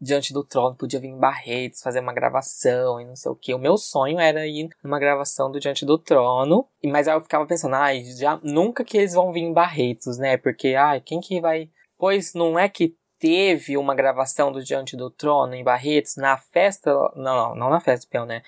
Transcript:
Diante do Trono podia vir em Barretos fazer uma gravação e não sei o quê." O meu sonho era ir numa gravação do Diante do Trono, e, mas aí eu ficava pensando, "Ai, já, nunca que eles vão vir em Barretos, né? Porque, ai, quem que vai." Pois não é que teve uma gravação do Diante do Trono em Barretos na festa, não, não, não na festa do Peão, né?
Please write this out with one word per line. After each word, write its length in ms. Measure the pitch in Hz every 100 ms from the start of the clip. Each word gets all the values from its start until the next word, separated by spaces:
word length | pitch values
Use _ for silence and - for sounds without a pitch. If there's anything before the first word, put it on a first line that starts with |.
Diante 300 | 135 143 -
do 100 | 139
Trono 320 | 143 135 127 127
podia 220 | 127 135
vir 100 | 131
em 100 | 131
Barretos 640 | 131 139 - 123 127 -
fazer 180 | 131 123
uma 140 | 123
gravação 840 | 120 127 131 131 - 127 123 127 120
e 40 |
não 120 | 120 127
sei 140 | 135
o 40 | -
quê." 160 | -
O 40 | 127
meu 180 | 135 208
sonho 420 | - 147 135 170
era 260 | 160 151 156
ir 220 | 151 160 -
numa 140 | 139 143
gravação 520 | 143 139 139 - 135
do 80 | 143
Diante 240 | 139 139
do 140 | 143 156
Trono, 680 | - 147 123 127 139 190 269 _
e, 60 | 147
mas 200 | 147 147
aí 60 | 156
eu 40 |
ficava 240 | 156 151 151
pensando, 280 | 170 143
"Ai, 300 | 135 143 135
já, 340 | 123 127 139 156
nunca 420 | 151 147 208 240
que 120 | 240 214
eles 160 | 202
vão 180 | 175 185
vir 80 | 170
em 100 | 170
Barretos, 640 | 165 175 151 123 123 127 123
né? 180 | 135 127
Porque, 380 | 131 117 135
ai, 260 | 131 147 139
quem 200 | - 160
que 200 | - 185
vai." 280 | 165 160 160 _ _ _
Pois 340 | 185 196 180
não 240 | 170 170 170
é 80 | 196
que 260 | - 165 - _ _
teve 580 | 160 175 196 156 - 139
uma 180 | 139
gravação 560 | 135 135 127 131 - 143
do 140 | 135
Diante 320 | 131 139 135 127
do 140 | 127
Trono 440 | - 151 143 131
em 80 | 127
Barretos 540 | 123 123 139 151 - -
na 220 | 135 131
festa, 520 | _ 170 196 190 151 139 -
não, 220 | - 131 127 117
não, 40 |
não 140 | 113 127
na 100 | 165
festa 280 | - 123 -
do 40 |
Peão, 140 | 123
né? 160 | 117 113